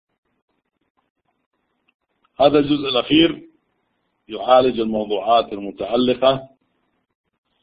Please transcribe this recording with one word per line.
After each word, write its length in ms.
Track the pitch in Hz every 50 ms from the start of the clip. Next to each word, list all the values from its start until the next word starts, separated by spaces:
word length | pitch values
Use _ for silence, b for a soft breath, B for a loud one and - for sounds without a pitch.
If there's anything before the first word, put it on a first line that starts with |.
| _ _ _ _ _ _ _ _ _ _ _ _ _ _ _ _ _ _ _ _ _ _ _ _ _ _ _ _ _ _ _ _ _ _ _ _ _ _ _ _ _ _ _ _ _ _ _ -
هذا 180 | 131 147 143 151
الجزء 300 | 143 139 151 139 139 139
الأخير، 600 | 135 120 117 - 147 156 165 165 147 - - - _ _ _ _ _ _ _ _ _ _ _ _ _ _ _ -
يعالج 520 | 110 95 98 123 127 127 131 131 120 117
الموضوعات 720 | 113 110 110 107 107 101 104 95 95 110 117 117 113 - 107
المتعلقة 960 | 98 101 98 90 - 101 98 113 120 123 123 123 123 127 131 139 135 - - _ _ _ _ _ _ _ _ _ _ _ _ _ _ _ _ _ _ _ _ _ _